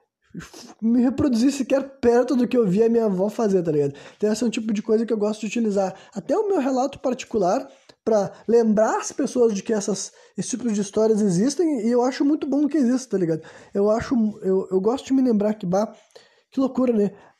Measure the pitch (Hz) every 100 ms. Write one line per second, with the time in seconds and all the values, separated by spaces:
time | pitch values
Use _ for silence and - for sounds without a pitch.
0 | _ _ _ - - - - - 226 240
1 | 247 269 302 226 254 269 240 269 269 -
2 | 240 240 254 262 247 254 220 185 226 233
3 | 226 180 202 220 220 190 170 151 143 139
4 | - - 208 214 240 226 220 208 - 220
5 | 226 226 208 214 220 240 220 196 190 190
6 | - 208 - 339 427 381 262 262 269 269
7 | 277 254 - 226 180 226 269 - _ -
8 | - 220 190 - - 233 226 214 220 392
9 | - - 269 247 233 196 - 214 202 202
10 | - _ - - - 233 240 208 202 -
11 | 220 214 208 170 233 285 339 277 220 240
12 | 254 262 285 311 302 277 294 311 233 254
13 | - 196 170 160 - - - 202 202 220
14 | - 233 214 202 190 190 190 190 196 269
15 | - 262 254 214 208 214 180 190 214 -
16 | _ - _ _ _ - 262 262 254 226
17 | 202 - -